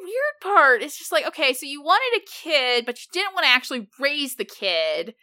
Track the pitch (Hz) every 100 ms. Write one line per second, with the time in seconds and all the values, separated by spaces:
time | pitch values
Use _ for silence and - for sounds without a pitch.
0 | 370 466 587 587 381 403 277 240 277 -
1 | - 330 269 - 285 254 285 285 311 392
2 | 523 466 - - 311 302 254 247 240 240
3 | - 349 403 381 302 254 - 254 202 -
4 | 277 294 269 - 214 - 196 170 160 156
5 | 175 -